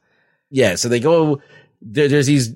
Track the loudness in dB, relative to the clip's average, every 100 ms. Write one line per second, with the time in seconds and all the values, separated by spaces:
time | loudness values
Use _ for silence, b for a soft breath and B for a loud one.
0 | _ _ _ _ _ 0 0 0 -2 -2
1 | 2 2 2 -2 b b b b -10 -2
2 | 0 2 2 0 -2